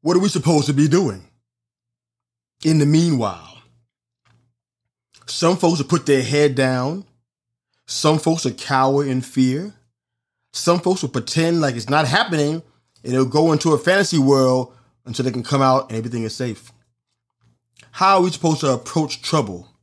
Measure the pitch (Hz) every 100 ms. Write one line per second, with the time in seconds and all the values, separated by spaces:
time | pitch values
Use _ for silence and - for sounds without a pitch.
0 | 156 180 196 180 151 156 143 139 147 165
1 | 160 95 - _ _ _ _ _ _ _
2 | _ _ _ _ _ _ 156 160 143 156
3 | 170 139 104 87 80 - _ _ _ _
4 | _ _ _ _ _ _ _ _ _ _
5 | _ _ - - 170 180 175 165 139 170
6 | 139 135 123 147 147 131 131 127 131 180
7 | - _ _ _ _ _ _ _ - -
8 | 156 156 165 165 131 98 - 135 135 139
9 | 143 127 127 - 127 135 202 - _ _
10 | _ _ _ _ _ - 170 175 170 185
11 | 135 127 - 160 165 170 147 117 107 147
12 | 143 175 240 160 147 160 - _ _ _
13 | 127 127 131 147 165 156 165 151 - 190
14 | 190 165 135 139 131 127 123 _ _ _
15 | - 113 131 120 117 143 131 131 135 113
16 | 117 120 110 - 123 107 - _ _ _
17 | _ _ _ _ _ _ _ _ _ -
18 | 190 196 180 - 170 151 143 123 - 165
19 | 151 - - 160 107 87 - _